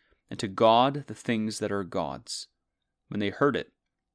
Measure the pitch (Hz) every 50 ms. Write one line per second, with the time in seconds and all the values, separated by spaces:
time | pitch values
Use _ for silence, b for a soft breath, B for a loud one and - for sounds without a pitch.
0 | _ _ _ _ _ - 110 - - 101 95 - 117 110 113 117 127 139 139 147
1 | 135 - 107 - - - 117 110 110 110 104 - 107 98 101 101 95 82 - 92
2 | 80 71 67 65 - - - - - _ _ _ _ _ _ _ _ _ _ _
3 | _ - - 101 104 101 95 - 139 143 113 82 - _ _ _ _ _ _ _
4 | _ _ _